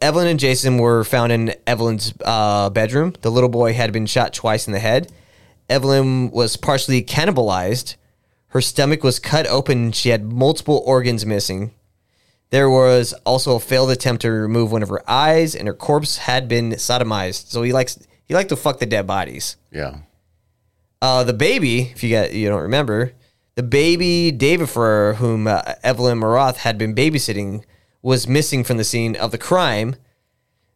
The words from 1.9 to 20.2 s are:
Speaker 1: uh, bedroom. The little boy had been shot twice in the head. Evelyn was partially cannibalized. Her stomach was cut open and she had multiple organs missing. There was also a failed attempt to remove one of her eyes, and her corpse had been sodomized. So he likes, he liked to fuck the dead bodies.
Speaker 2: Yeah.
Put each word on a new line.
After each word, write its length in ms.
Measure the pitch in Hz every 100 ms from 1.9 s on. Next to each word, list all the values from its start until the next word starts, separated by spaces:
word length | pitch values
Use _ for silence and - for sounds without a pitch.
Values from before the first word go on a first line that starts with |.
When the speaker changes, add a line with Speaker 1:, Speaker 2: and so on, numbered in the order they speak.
| 110 104 -
Speaker 1:
uh, 460 | - 113 107 104 101
bedroom. 420 | 107 110 139 170 -
The 100 | 113
little 200 | 120 123
boy 240 | 117 117
had 180 | 117 117
been 140 | 110 107
shot 260 | 123 117
twice 340 | - 113 110 -
in 60 |
the 60 | 98
head. 340 | 110 127 180 - _ _ _ _ -
Evelyn 640 | 131 135 135 131 131 123
was 260 | 117 117 -
partially 460 | - 135 - 127
cannibalized. 920 | - 147 175 165 110 92 92 113 - - _ _ _ _ _
Her 140 | 131
stomach 420 | - - 139 156
was 140 | 131 -
cut 280 | - 151 156
open 320 | 135 131 127
and 100 | 117
she 140 | - -
had 240 | 113 107
multiple 500 | 120 135 156 - 143 127
organs 400 | 131 123 117 107
missing. 460 | 104 - 95 110 _ _ _ _ _ _ _ -
There 200 | 131 135
was 420 | 131 127 123 117 - -
also 300 | 127 143 120
a 40 |
failed 300 | - 131 131
attempt 320 | 127 131 117
to 80 | 117
remove 400 | 110 107 117 113
one 140 | 113
of 40 | 101
her 140 | 95 -
eyes, 460 | 127 151 160 160 -
and 100 | 104
her 80 |
corpse 420 | - - 147 147 -
had 300 | - 127 123
been 240 | 120 117
sodomized. 720 | 113 - 123 113 107 92 95 -
So 140 | 117
he 80 | 120
likes, 260 | 131 127 - _ _
he 100 | -
liked 160 | 175 196
to 60 | 135
fuck 220 | 151 135
the 80 | 113
dead 180 | 107
bodies. 520 | 98 98 78 65 - - _
Speaker 2:
Yeah. 240 | 76 71 71 76 _